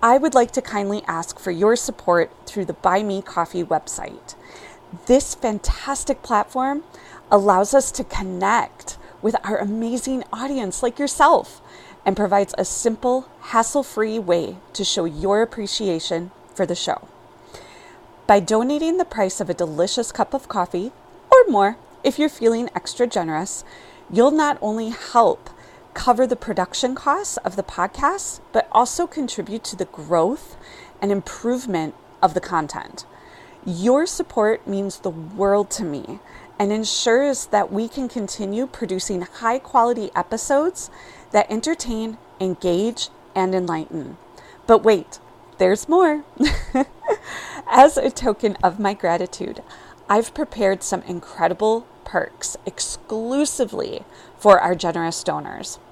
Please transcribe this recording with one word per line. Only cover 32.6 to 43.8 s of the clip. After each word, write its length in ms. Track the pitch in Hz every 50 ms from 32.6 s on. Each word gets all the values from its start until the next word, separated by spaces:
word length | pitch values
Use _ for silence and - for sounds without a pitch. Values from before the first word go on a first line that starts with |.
| 156 143 - - - - - - - - - - - - - - - - - - -
Your 420 | - 175 165 180 226 247 285 320
support 600 | 359 - - 349 - - - 214 214 226 - -
means 320 | - 196 196 202 196 185 -
the 120 | - 196
world 600 | 160 165 160 160 196 214 190 196 202 202 208 202
to 140 | - - 220
me 340 | 170 143 139 - - - 202 - - - - - - - -
and 140 | 208 202 208
ensures 760 | 220 220 214 - - - 247 226 240 277 285 269 - -
that 260 | - - 208 202 - 190
we 140 | 202 226
can 220 | 233 - - 262 240
continue 580 | - 247 208 185 - - 214 196 202 220 262
producing 560 | 262 - - 240 185 190 185 - - 208 180 175
high-quality 880 | - - - 233 226 240 269 - - - 247 233 240 240 240 214 185 -
episodes 720 | - 175 - - 226 - - 285 277 302 349 359 - - - - - - - - - - - -
that 180 | 214 202 -
entertain, 680 | 214 220 - 311 330 320 - 247 233 220 220 226 220 226 - - - -
engage, 680 | 196 185 180 - - 180 175 175 202 226 233 - - - - - - - -
and 200 | 190 185 185 190
enlighten. 640 | 190 185 170 165 160